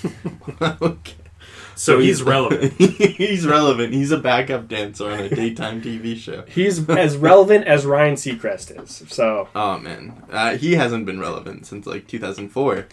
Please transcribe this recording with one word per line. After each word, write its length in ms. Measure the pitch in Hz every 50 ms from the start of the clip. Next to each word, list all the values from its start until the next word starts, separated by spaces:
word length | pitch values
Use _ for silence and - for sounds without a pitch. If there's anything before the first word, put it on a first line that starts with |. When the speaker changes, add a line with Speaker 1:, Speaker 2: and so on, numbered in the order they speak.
| - 170 - - -
Speaker 1:
<laughs> 360 | 185 - - - 147 - -
Okay. 540 | 165 156 165 - 160 156 - - - - - - - - - - - - - - - - -
Speaker 2:
So 200 | - - 160 143
Speaker 1:
So 40 | 131
Speaker 2:
he's 180 | 151 190 180 139
Speaker 1:
he's 40 |
Speaker 2:
relevant. 500 | 127 131 135 135 123 110 143 117 135 135
Speaker 1:
<laughs> 60 | - -
He's 680 | 185 196 - - 208 190 - - 190 214 202 185 170
relevant. 480 | 147 147 151 151 143 127 117 120 117 123
He's 160 | 135 139 143
a 60 | 156 143
backup 500 | 123 127 123 123 131 135 135 120 113 110
dancer 420 | 113 107 104 104 104 - 104 104
on 100 | 104 101
a 80 | 98 98
daytime 520 | - 117 113 117 113 - 113 110 113 113
T 160 | 110 120 117 113
V 180 | 113 117 117
show. 280 | 113 - - - 101 -
Speaker 3:
He's 400 | - - 170 185 202 185 165 156 160
as 260 | 165 185 175 147 143
relevant 500 | 143 156 165 185 196 190 196 214 208 208
as 200 | 175 147 143 139
Ryan 280 | 139 143 147 151 147 143
Seacrest 680 | 135 - 139 123 113 - 107 98 - - - - -
is. 200 | - - - - - -
So 400 | - - 117 110 110 101 95 - _
Speaker 1:
Oh, 240 | 104 107 101 92 85
man. 440 | - 82 85 - 69 117 - - - -
Uh, 260 | - 107 113 117 - -
he 160 | 139 165 175
hasn't 320 | 160 131 120 117 113 110
been 120 | 95 95 95
relevant 480 | 85 82 80 - - - - - -
since, 200 | - 101 104 -
like, 200 | 87 85 87 -
two 120 | - - 113
thousand 320 | 107 92 98 98 101 101
four. 360 | - 127 143 131 98 92 - -